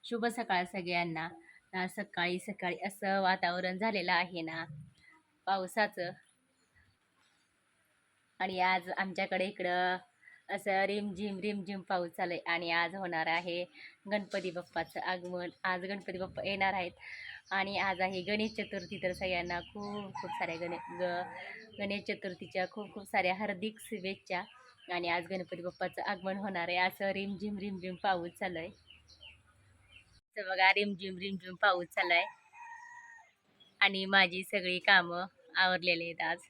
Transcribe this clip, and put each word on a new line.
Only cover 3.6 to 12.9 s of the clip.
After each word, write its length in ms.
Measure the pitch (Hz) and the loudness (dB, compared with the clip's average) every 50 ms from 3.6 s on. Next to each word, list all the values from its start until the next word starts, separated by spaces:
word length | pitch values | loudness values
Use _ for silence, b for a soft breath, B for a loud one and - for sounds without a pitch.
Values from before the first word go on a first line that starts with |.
| 185 180 185 | 0 -2 -2
झालेलं 360 | 185 208 226 208 196 175 185 180 | 0 0 0 0 0 2 4 4
आहे 280 | 170 180 175 185 170 | 4 2 0 -4 -6
ना 240 | 160 160 160 165 165 - - - - - _ B B B B B B _ _ _ _ | -6 -4 -6 -6 -8 -8 -10 -14 -14 -18 _ B B B B B B _ _ _ _
पावसाचं, 680 | - 196 190 185 180 - 226 208 208 214 - 175 - 143 - _ _ _ _ _ _ _ _ _ _ _ _ - _ _ _ _ _ _ _ _ _ _ _ _ _ _ _ _ _ _ _ _ _ _ _ _ _ _ _ _ _ _ _ | 0 0 0 0 -2 2 2 2 2 2 -4 -6 -6 -6 -10 _ _ _ _ _ _ _ _ _ _ _ _ -20 _ _ _ _ _ _ _ _ _ _ _ _ _ _ _ _ _ _ _ _ _ _ _ _ _ _ _ _ _ _ _
आणि 200 | 185 196 190 180 | -2 -2 2 4
आज 300 | 180 185 185 185 175 185 - | 4 4 4 2 2 -2 -2
आमच्याकडे 480 | - 196 190 180 190 190 190 190 185 185 | -2 -2 -2 0 -2 0 0 2 0 0
इकडं 520 | 196 208 - 180 180 180 180 180 180 185 185 - _ _ B B B B B B - | 0 -2 -2 0 2 2 4 4 2 2 0 -4 _ _ B B B B B B -6
असं 360 | 190 202 - 208 190 190 196 | -6 -4 0 2 2 4 4
रिमझिम 540 | 196 202 208 208 208 185 170 208 208 196 185 | 2 2 -2 -2 -4 -4 -4 -4 -4 -4 -2
रिमझिम 420 | 180 214 208 202 180 170 202 190 | -2 -2 -2 -2 -4 -6 -8 -8
पाऊस 300 | 175 - 202 180 175 170 | -4 0 0 0 0 -2
चालू 220 | - - 190 175 175 | -2 -4 -2 -2 -2
आहे. 80 | 156 - - | -4 0 0
आणि 200 | 170 170 175 170 | 0 0 0 2
आज 240 | 165 170 170 170 | 2 2 2 2